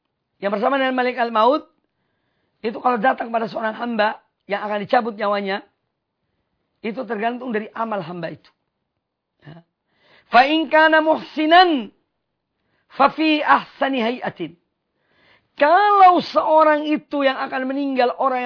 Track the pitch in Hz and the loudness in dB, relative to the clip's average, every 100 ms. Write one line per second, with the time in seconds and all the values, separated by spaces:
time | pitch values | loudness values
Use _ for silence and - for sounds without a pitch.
0 | _ _ _ _ 196 208 254 269 262 254 | _ _ _ _ -6 -2 -2 0 -2 -2
1 | 247 247 233 226 233 302 - _ _ _ | -2 -2 -2 2 2 2 -4 _ _ _
2 | _ _ _ _ _ _ 226 - 254 240 | _ _ _ _ _ _ -10 -4 -2 0
3 | 262 254 240 226 226 - 220 220 240 220 | 0 -2 -4 -6 -6 -6 -8 -6 -4 -2
4 | 214 - _ _ - 196 208 208 196 247 | -2 -4 _ _ -8 -8 -6 -6 -2 0
5 | 233 208 208 202 196 196 - _ _ _ | 0 -4 -4 -4 -4 -8 -10 _ _ _
6 | _ _ _ _ _ _ _ _ 220 214 | _ _ _ _ _ _ _ _ -10 -8
7 | 214 214 233 247 254 214 220 - 226 208 | -8 -6 -6 -6 -6 -6 -8 -8 -6 -6
8 | 160 175 160 - _ _ _ _ _ _ | -8 -10 -12 -12 _ _ _ _ _ _
9 | _ _ _ _ 147 165 _ _ _ _ | _ _ _ _ -20 -20 _ _ _ _
10 | _ _ _ 233 269 320 285 311 311 311 | _ _ _ 4 4 2 2 4 4 4
11 | 311 233 - 320 311 349 370 277 208 _ | 2 0 -4 -4 4 6 6 2 -6 _
12 | _ _ _ _ _ _ _ _ _ - | _ _ _ _ _ _ _ _ _ 0
13 | 277 285 311 302 254 269 170 - 269 269 | 0 2 0 2 2 0 0 -6 -4 -2
14 | 220 247 - - 160 - _ _ _ _ | -4 -4 -8 -10 -12 -14 _ _ _ _
15 | _ _ _ _ _ - 285 359 415 403 | _ _ _ _ _ 0 2 4 4 6
16 | 370 339 - 311 320 311 311 302 302 302 | 6 6 2 -2 2 4 4 2 0 -4
17 | - 285 269 269 269 269 262 277 277 254 | -4 -4 -2 -2 -6 -6 -6 -4 -4 -2
18 | 247 - 269 254 | -2 -2 -4 -2